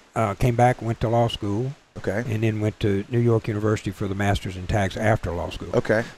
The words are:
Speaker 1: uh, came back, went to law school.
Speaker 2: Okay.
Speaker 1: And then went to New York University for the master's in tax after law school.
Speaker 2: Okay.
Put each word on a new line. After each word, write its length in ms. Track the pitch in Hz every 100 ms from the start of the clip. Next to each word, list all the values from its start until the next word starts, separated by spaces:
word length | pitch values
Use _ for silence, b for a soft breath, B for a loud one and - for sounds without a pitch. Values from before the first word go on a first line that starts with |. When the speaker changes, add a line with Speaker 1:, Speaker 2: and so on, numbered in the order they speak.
| _
Speaker 1:
uh, 200 | - 107
came 220 | 98 127 120
back, 240 | 123 127
went 180 | 113 113
to 80 | 113
law 200 | 117 117
school. 440 | - 104 101 131 147 _ -
Speaker 2:
Okay. 240 | - 98 120
Speaker 1:
And 120 | 107
then 160 | 110 107
went 180 | 107 -
to 240 | 107 98 101
New 100 | 120
York 300 | 120 113 -
University 420 | 104 107 107 107
for 160 | - 101
the 80 |
master's 420 | 95 101 98 101 92
in 120 | 92
tax 280 | 104 98 -
after 360 | 110 110 90
law 180 | 85 85
school. 200 | - -
Speaker 2:
Okay. 300 | 123 - 110 117